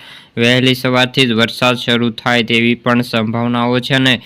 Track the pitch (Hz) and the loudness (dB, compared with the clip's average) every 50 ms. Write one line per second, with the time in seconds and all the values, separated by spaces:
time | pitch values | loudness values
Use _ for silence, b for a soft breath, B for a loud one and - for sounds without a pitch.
0 | B B B B B B B 117 117 120 123 127 123 131 127 127 - 127 127 123 | B B B B B B B 0 2 2 2 2 2 2 0 0 0 0 0 0
1 | 127 127 127 139 135 120 113 110 117 120 - - 131 123 123 120 - 127 120 117 | 0 0 0 0 0 2 2 2 0 0 0 0 0 0 0 0 -2 -2 0 0
2 | 120 120 110 - - 127 120 120 113 110 117 113 117 120 120 117 - 120 120 120 | 0 -2 -4 -4 -2 0 0 0 0 0 0 2 2 2 0 0 0 0 0 0
3 | 123 - - 113 110 113 113 117 120 120 120 120 120 120 123 123 120 - 139 135 | 0 -2 -2 -2 -2 -2 -2 -2 -2 -2 -2 -2 -2 0 -2 -2 -2 -2 0 0
4 | 131 131 123 101 B | 2 2 0 -2 B